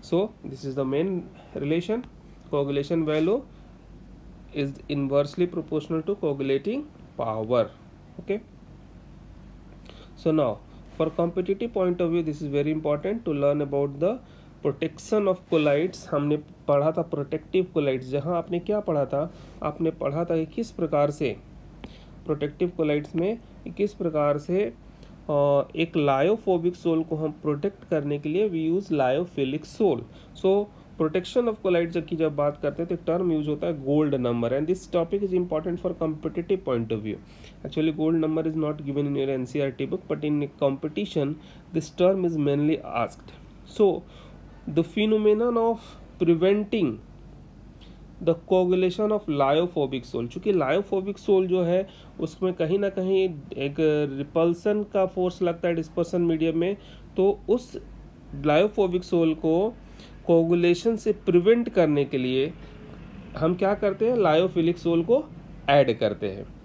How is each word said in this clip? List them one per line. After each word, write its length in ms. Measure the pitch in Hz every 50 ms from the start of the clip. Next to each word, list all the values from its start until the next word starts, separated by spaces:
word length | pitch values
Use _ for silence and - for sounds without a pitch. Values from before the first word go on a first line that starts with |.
| - -
So 100 | - 170 202 226 233 - -
this 200 | 135 135 131 -
is 100 | 139 131
the 100 | 139 135
main 240 | 131 135 143 165 196 190 175 - - - - - - -
relation, 500 | - 139 143 156 170 175 - 214 247 254 - - - - - - - - - -
coagulation 520 | 147 143 139 143 143 143 - 170 165 160
value 340 | 151 151 156 160 175 208 277 277 - - - - - - - - - - - - - - - - - - - - - -
is 220 | 147 139 139 139 - - -
inversely 600 | 147 143 139 135 139 143 143 143 - - 175 175 180
proportional 520 | 180 151 - 160 156 147 - 170 160 160 -
to 120 | 202 202 -
coagulating 600 | 156 139 139 135 135 135 135 147 208 226 277 302 - - - - - - -
power। 440 | 123 113 110 110 110 110 127 120 110 104 - - - - - - - - - -
Okay, 180 | 170 - 196 214 - - - - - - - - - - - - - - - - - - - - - - - - - - - - - - - - - - -
so 160 | - - 160 156
now 200 | 156 143 120 104 - - - - - - - - -
for 80 | 160 156 156 -
competitive 540 | 170 170 175 190 180 185 196 202 240 233 -
point 280 | 214 185 180 175 180
of 140 | 180 165 165
view 80 | 175 165
this 160 | 156 147 147 156
is 80 | 147 139
very 200 | 143 147 151 156
important 520 | 156 156 151 147 147 - 185 214 226 -
to 80 | 175 156
learn 320 | 143 139 143 143 147 147
about 320 | 143 139 139 143 143 139 139
the 120 | 160 185 233 262 - - - - - - - - -
protection 680 | 147 135 - - 160 - - - - - 214 208 190
of 140 | 185 185 - -
colloids। 560 | - 160 151 147 143 143 165 190 180 - - -
हमने 260 | - 143 147 147 151 151 147 - - - - -
पढ़ा 220 | 143 143 143 156 160
था 100 | - 165
प्रोटेक्टिव 640 | 165 - 147 139 139 - 160 - - - 185 185 185 -
colloids, 280 | 165 147 139 131 127 120
जहाँ 320 | 127 131 143 139 160 180
आपने 220 | 170 165 165 170 175
क्या 200 | 175 - 208 214
पढ़ा 240 | 202 - 165 147 139
था? 140 | 131 - 139 151 175 - - - - - - -
आपने 280 | 156 147 - 165 160
पढ़ा 340 | 160 - - 139 139 156 170
था 120 | 165 170
कि 100 | 160 160
किस 240 | 160 - - 233 233
प्रकार 400 | - - 175 156 - 147 147 147
से 260 | 143 - 156 127 104 - - - - - - - - - - - - - - - - - -
प्रोटेक्टिव 460 | - 156 143 143 147 143 - 190 175 175 -
colloids 340 | 160 151 147 147 147 - -
में 220 | 165 170 196 226 233 - - - - - - 170
किस 180 | - 202 208 -
प्रकार 440 | - 190 170 156 151 147 147 143 147
से, 260 | 147 - 175 190 208
अ, 80 | 233 233 - - - - - - - - - - - 151 143 143 143 143 139 139 - -
एक 160 | - 165 165 - 170
lyophobic 760 | 147 143 135 135 143 175 214 226 - 196 185 175 165 175 175
सोल 280 | - - 170 165 160 160
को 120 | 165 165
हम 140 | 151 160 156 151
प्रोटेक्ट 520 | - - 151 151 143 147 202 196 - - -
करने 280 | 180 156 143 143 147 147
के 100 | 143 156
लिए 200 | 156 185 214 214
we 160 | 175 160 160 160 165
use 200 | 190 196 - 180
lyophilic 720 | 147 131 127 131 147 180 175 - - 139 131 139 156 -
सोल। 400 | - - - 220 190 143 117 117 - - - - - - - -
So 120 | 190 196 202 208 208 - - - - - -
protection 480 | 160 156 156 190 180 - - 254 240 233
of 80 | 214 - -
colloids 420 | 185 180 170 170 170 170 175 156
की 100 | 151 180
जब 200 | 156 160 156 147
बात 220 | 143 147 147 143 - -
करते 200 | 147 143 - 170
हैं 60 | 175
तो 60 | 180
एक 60 | 170 -
टर्म 260 | - 160 175 180 175 165
यूज़ 160 | 156 151 151
होता 180 | 147 147 -
है 180 | 175 165 147 135
gold 320 | 135 143 151 151 147 143 135
number, 320 | 123 120 120 117 117 117
and 200 | 123 139 151 156
this 140 | 185 185 - -
topic 340 | - 175 165 170 - 202 208
is 100 | 190 185 180
important 420 | 180 180 160 156 160 185 170 175 -
for 120 | 185 175 - 170
competitive 580 | 156 156 151 - 156 147 180 170 - 196 185 - -
point 240 | 131 117 117 113 113
of 100 | 107 104
view। 120 | 110 101 - - - - - - - - - -
Actually 300 | 147 - 160 156 160 151 151
gold 240 | 156 160 165 165 160
number 220 | 156 156 160 160 160
is 60 | 156 160
not 260 | 156 147 151 151 151
given 240 | 139 139 143 143 143
in 80 | 139 139
your 100 | 135 135 135
N 120 | 131 127
C 120 | 123 131 147
E 60 | 143
R 80 | 139 127 -
T 100 | 139 135 -
book, 140 | 185 - - 156
but 180 | 151 151 151
in 160 | 151 147 147 143 - - 147
competition 720 | 139 139 135 - 156 151 - 208 190 - 165 143 139 156 - - - - - - - -
this 160 | 160 151 - - -
term 300 | 180 180 196 190 180 170
is 80 | 170 156 143
mainly 320 | 143 143 143 147 151 160 - - - - 120 117
asked। 320 | 104 - - - - - - - - - - - - -
So 140 | - 214 98 - - - - - - - - - - - - - - - -
the 120 | 151 151 165
phenomenon 760 | 165 - 220 208 220 220 214 214 214 214 208 233 247 240 233
of 320 | 226 233 233 226 - - - - - - - -
preventing 680 | 185 165 170 160 175 190 202 208 214 202 - 226 185 131 107 104 - - - - - - - - - - - - - - - - - - - - - - - - -
the 100 | 165 165 165 - -
coagulation 640 | 190 185 185 180 185 185 185 185 180 196 214 214 214
of 160 | 208 208 - 151 143
lyophobic 680 | 139 135 147 156 175 175 175 165 143 131 131 131 120
soul, 200 | - - 120 117
चूँकि 260 | 120 - 180 180 220 196
lyophobic 640 | 180 147 131 151 185 202 - - 196 185 196 202 -
सोल 280 | - - 202 190 190
जो 160 | 185 175 185 180
है 240 | 170 175 185 196 196 - - - - - -
उसमें 320 | - 160 - - 190 185 180
कहीं 240 | - 175 151 180 196
ना 100 | 202 196
कहीं 340 | 190 196 185 185 190 190 190 185 170 143 139 - - -
एक 180 | 135 143 143 151 160 156 151 151 147 143 135 135
रिपल्सन 640 | 139 143 - 165 165 170 170 175 - 214 208 214 208
का 220 | 202 - 202 190
फोर्स 360 | 185 185 190 180 180 180 - 185
लगता 260 | 170 170 170 - 175
है 60 | 170
डिस्पर्सन 480 | 165 160 160 - - 170 170 - 180 175
मीडियम 360 | 170 165 156 160 165 160 165
में, 180 | 170 185 202 202 - - - - - - -
तो 220 | - 185 196 202 - - -
उस 280 | 208 254 247 - - - - - - - - - - - - - - 139 139
lyophobic 560 | 151 147 156 190 208 208 - 202 185 175 185 175
सोल 320 | - - 170 165 160 160
को 400 | 160 - 160 160 170 196 226 247 - - - - - - - - - -
कोगुलेशन 680 | - 170 165 165 165 175 175 175 175 175 175 - 226 233
से 160 | 214 - 220 208 208 -
प्रिवेंट 420 | - 175 175 175 202 233 240 233 233
करने 360 | - - 170 156 147 147 139
के 140 | 127 - 135
लिए 340 | 127 127 127 131 135 156 185 - - - - - - - - - - - - - - - - -
हम 160 | 156 165 180
क्या 200 | 180 196 190 208
करते 340 | 202 - 202 190 - 220 233
हैं? 80 | 254
लायोफिलिक 640 | 240 196 165 151 160 180 185 - 180 165 165 175 170
सोल 240 | - 170 170 170 165
को 200 | 165 233 277 311 - - - - - - - - -
ऐड 300 | 143 143 139 - - 117
करते 320 | 120 104 101 - - 101
हैं। 160 | 95 101 98 - - -